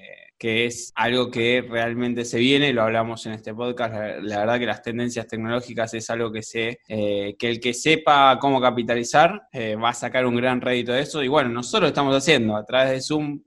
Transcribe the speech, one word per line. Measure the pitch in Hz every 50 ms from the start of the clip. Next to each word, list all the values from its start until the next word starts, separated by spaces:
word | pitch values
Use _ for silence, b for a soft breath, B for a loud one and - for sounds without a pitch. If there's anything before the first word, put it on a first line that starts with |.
| 95 - - - - _ _ _
que | - 113 110 113 117 120
es | 120 - - - -
algo | 113 110 117 123 127 123 123
que | 123 123 117 120 123 127 120 123
realmente | 117 117 117 117 117 120 123 123 120 120 117
se | 120 - 117
viene, | 120 131 139 139 147 139
lo | 123 117 110
hablamos | 110 113 113 113 113 117 110 -
en | 113 110
este | 107 - 113 107
podcast, | 113 120 123 123 123 120 113 110
la, | 104 107 104 - -
la | 95 104 104 101
verdad | 104 113 120 123
que | 120 110
las | 104 - -
tendencias | 117 113 117 120 120 117 117 113 -
tecnológicas | - 110 113 113 117 123 120 - 113 117 113 110 117
es | 117 113 -
algo | 117 117 117 113
que | 107 110 107
se, | - - 117 113 113 120 - _ -
eh, | 110 107 104 104 101 101 101 101 101 -
que | 123 117
el | 117 110
que | 117 123 120
sepa | - - 147 160 156 156 156 147 143 139 135 127 123
cómo | 135 139 135 127
capitalizar, | 123 127 117 120 113 117 117 120 120 - - 147 160 175 208 208 - _
eh, | - 131 113 110 107
va | 107 113 117
a | 120
sacar | - 123 123 120 131 127 123
un | 120
gran | 120 123 127 127 123
rédito | 123 127 127 123 117 120 120
de | 131
eso, | 143 143 - 156 139
y | 127
bueno, | 143 156 131 120
nosotros | 117 120 123 - - 220
lo | 180 147
estamos | - 147 143 139 135
haciendo | 135 135 165 156 127 113 107 107
a | 107 107
través | - 123 127 131 135
de | 131 131
Zoom, | 127 - 151 151 151 147 147 147 -